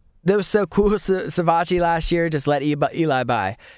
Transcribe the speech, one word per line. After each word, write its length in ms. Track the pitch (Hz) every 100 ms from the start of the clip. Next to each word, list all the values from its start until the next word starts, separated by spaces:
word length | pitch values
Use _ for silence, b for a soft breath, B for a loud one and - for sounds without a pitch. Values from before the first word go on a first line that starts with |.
| _ _
that 140 | 160 202
was 100 | 185
so 180 | 214 190
cool. 240 | - 208
<laughs> 80 | 202
Sa-, 280 | - 185 147
Savachi 540 | 165 170 165 175 180
last 320 | 170 170 -
year 180 | 170 165
just 180 | 151 143
let 160 | 143
Eli, 240 | 147 147 147 -
Eli 280 | 160 131 123
by. 320 | 117 95 - B